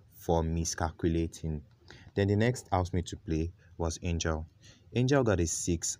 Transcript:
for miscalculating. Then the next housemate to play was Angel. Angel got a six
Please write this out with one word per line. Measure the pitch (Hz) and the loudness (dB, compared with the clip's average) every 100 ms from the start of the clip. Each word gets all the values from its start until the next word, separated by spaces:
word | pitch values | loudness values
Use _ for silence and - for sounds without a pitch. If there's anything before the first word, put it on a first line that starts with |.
| - | -20
for | - - 82 | -8 0 2
miscalculating. | 80 82 82 - 82 82 87 82 82 - 80 76 - _ - - - | 2 0 -2 -2 -4 0 0 0 -2 -4 -6 -6 -10 _ -20 -20 -6
Then | - 101 | 0 2
the | 104 | 4
next | 113 127 - | 2 0 -2
housemate | 92 90 92 85 | 0 0 -2 -4
to | - | -6
play | - 80 82 - - - | -4 -2 -2 -6 -16 -4
was | 85 - | -4 -2
Angel. | 87 85 82 78 82 - - - - | -2 -2 0 -2 -6 -14 -20 -20 -6
Angel | 117 127 143 | -2 2 4
got | 120 92 | 4 2
a | 82 | 2
six | - - 85 - - | -2 -2 -2 -4 -6